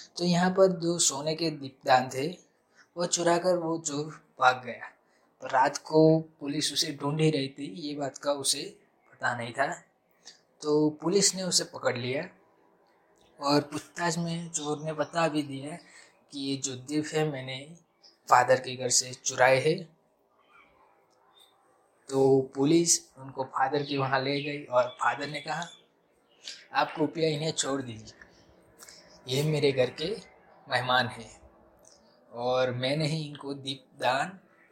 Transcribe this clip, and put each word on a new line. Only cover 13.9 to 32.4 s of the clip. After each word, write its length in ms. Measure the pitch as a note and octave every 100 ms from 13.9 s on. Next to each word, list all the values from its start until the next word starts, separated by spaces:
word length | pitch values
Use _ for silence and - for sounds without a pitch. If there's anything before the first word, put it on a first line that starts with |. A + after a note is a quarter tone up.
| - E3+ E3
में 320 | E3+ E3 E3+
चोर 340 | - D3 D3
ने 100 | D#3
बता 340 | D#3 D3 E3+ D#3+
भी 160 | D3+
दिया 320 | C#3 C3+ C#3+ E3+ - - - _ _
कि 80 | C#3+
ये 180 | C3+ C3+
जो 180 | C3+ B2
दीप 300 | B2+ D3+ D3+
है 160 | D#3 D#3
मैंने 440 | C3+ C3 C3 D3 E3+ _ _ _ _ -
फादर 300 | B2 B2+ B2
के 160 | C3 B2
घर 140 | B2
से 240 | A#2+ B2+
चुराए 460 | B2+ - B2+ B2+ C3
हैं। 380 | D3+ E3 E3 _ _ _ _ _ _ - _ _ _ _ _ _ _ _ _ _ _ _ _ _ -
तो 420 | C3+ C3+ C3+ C3 C3+
पुलिस 440 | C#3+ E3+ E3+ - - -
उनको 260 | C3+ C3
फादर 400 | C3 - - C#3+
के 140 | C#3+ C#3+
वहाँ 240 | C3 C3+
ले 180 | C3 C#3+
गई 220 | D3 C#3+
और 200 | B2 B2
फादर 440 | A#2+ - - C#3+ C#3+
ने 140 | D3
कहा, 260 | D#3 D#3+ - - _ _ _ _ _ _ - - -
"आप 220 | C3+ D3 -
कृपया 340 | D3+ E3 D#3+
इन्हें 220 | D3 D#3+
छोड़ 300 | - C3+ C#3
दीजिए, 320 | B2 A2 G#2+ - - - _ _ _ - - - - - B2+
ये 160 | C3
मेरे 280 | D3+ D3 C#3+
घर 180 | C3 B2
के 260 | - E3 A3+ - - - - -
मेहमान 380 | B2+ B2+ B2+ A#2+
हैं 340 | A#2 A2 - - _ _ _ - - _ _ _
और 380 | A#2